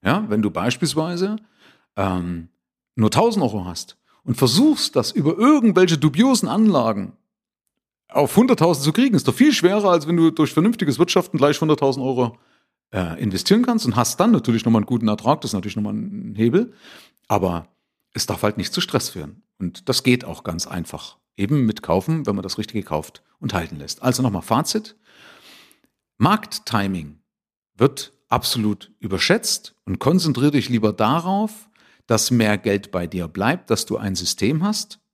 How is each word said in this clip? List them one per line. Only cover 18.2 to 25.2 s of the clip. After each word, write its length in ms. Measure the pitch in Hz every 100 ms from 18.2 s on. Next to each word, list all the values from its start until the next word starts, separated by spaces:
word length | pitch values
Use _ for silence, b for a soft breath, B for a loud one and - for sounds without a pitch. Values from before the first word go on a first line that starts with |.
| -
darf 180 | 117
halt 140 | 107 107
nicht 160 | 92
zu 60 | -
Stress 300 | 175 135 -
führen. 340 | 95 73 - _ _
Und 300 | 92 - -
das 140 | 127
geht 200 | - 123
auch 200 | - 82
ganz 240 | - 85 -
einfach, 500 | 90 82 73 - _ _ _
eben 300 | 101 147 117
mit 180 | 107
Kaufen, 420 | - 85 185 160 143
wenn 100 | 101
man 80 |
das 140 | 95 -
Richtige 260 | 107 107
kauft 400 | 95 78 78 - _ _
und 140 | 123
halten 220 | 98 82 76
lässt. 260 | 69 -
Also 220 | 127 123
nochmal 180 | 131 95
Fazit, 540 | - 113 160 214 214 _ b b